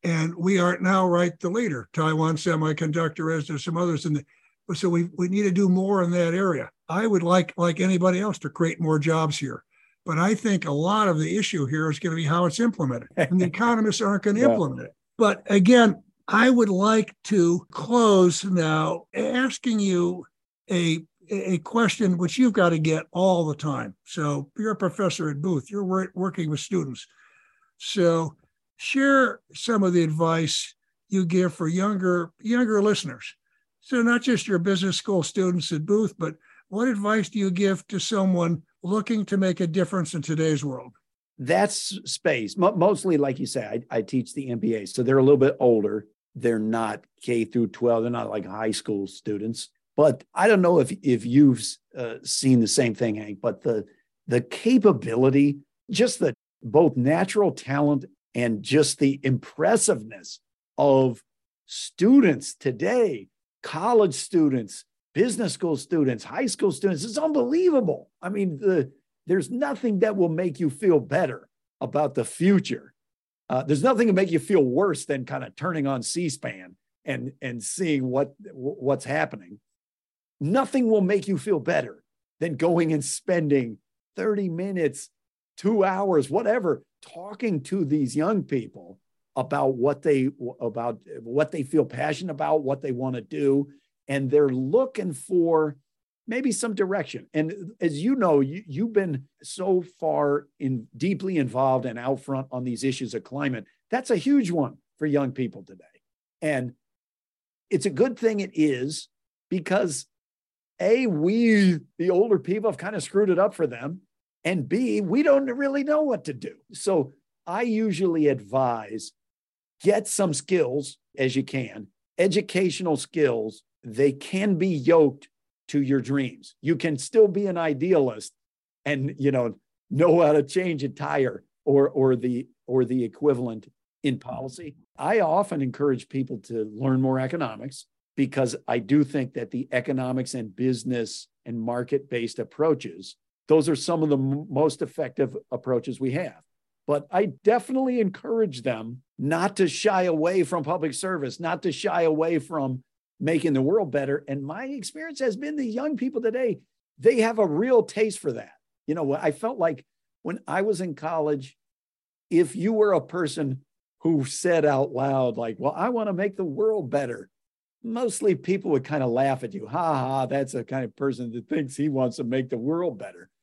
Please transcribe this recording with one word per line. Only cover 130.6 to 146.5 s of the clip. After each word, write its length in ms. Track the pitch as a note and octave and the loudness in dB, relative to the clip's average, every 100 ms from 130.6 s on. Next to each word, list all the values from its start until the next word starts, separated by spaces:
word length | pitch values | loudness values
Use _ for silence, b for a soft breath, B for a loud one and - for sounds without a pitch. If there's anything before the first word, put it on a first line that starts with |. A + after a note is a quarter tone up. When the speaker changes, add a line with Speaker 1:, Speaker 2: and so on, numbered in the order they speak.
| F#3 D#3 | -2 -4
Speaker 2:
a 40 | C#3 | -6
tire 560 | C3+ D3 D3 B2+ - _ _ | -6 -4 -2 -2 -4 _ _
or, 240 | - C#3 C#3 | 2 4 4
or 260 | - C3 | 2 2
the, 320 | B2+ B2 A#2+ C3 _ - | 2 0 -4 -8 _ -2
or 180 | B2+ | 0
the 180 | A#2+ B2+ | 2 0
equivalent 680 | A#2 - D3 B2+ B2 A2+ - _ _ _ | -2 0 0 0 -4 -8 -14 _ _ _
in 160 | D3 B2 | -4 -4
policy. 580 | - B2 C3 C3+ E3 - _ - | -8 -12 -12 -14 -18 -20 _ -8
I 240 | D3 A3 | -2 2
often 420 | E3+ E3+ G3 D#3+ | 2 2 0 -2
encourage 460 | C3 A#2 C#3+ B2+ - | -4 0 0 0 -4
people 300 | C3+ C3 A#2+ | -6 -6 -8
to 300 | - A#2 G#2+ | -8 -6 -6
learn 260 | G#2+ C3+ C3 | -4 0 2
more 180 | C3 C3 | 2 0
economics, 680 | C3 E3+ B2+ G#2+ B2 - - _ _ - | -2 -4 -6 -8 -14 -14 -20 _ _ -4
because 380 | C3+ C#3 B2+ B2 - | -2 0 -2 -4 -4
I 100 | A#2+ | -4
do 260 | G2 D3 | 2 2
think 300 | C#3 D3 B2+ | 2 -2 -6
that 160 | - A#2 | -8 -8
the 180 | B2+ C3 | -8 -4
economics 640 | B2+ A#2+ C3+ B2+ B2+ B2+ | -4 -2 -4 -2 -4 -4
and 200 | B2+ A2 | -8 -10
business 760 | F#2 B2+ B2 B2 B2 A2 - - _ - | -4 -2 -2 -2 -4 -4 -8 -18 _ -12
and 140 | A#2 | -8
market-based 800 | A2+ B2 B2 C#3 C3+ A#2+ A#2 - | -4 -4 -2 -4 -4 -6 -6 -6
approaches, 800 | A2+ - D#3+ D3 G#2+ E2+ - - _ _ _ | -10 -2 0 0 -2 -14 -20 -20 _ _ _
those 200 | D#3 D3 | 2 4
are 80 | C#3 | -2
some 260 | - E3 | -2 0
of 80 | D#3 | 2
the 80 | C#3+ | 2
m-, 280 | C3+ C#3 D3+ | 0 -2 -4
most 320 | C#3 D3+ D3+ | 0 0 0
effective 520 | C#3+ - C3+ - C3+ - - | -10 -6 -8 -2 -4 -4 -10
approaches 480 | B2 - B2 A#2+ B2 | -8 -2 -2 -2 -6
we 140 | C3 | -4
have. 280 | C#3 E3 - _ | -4 -6 -12 _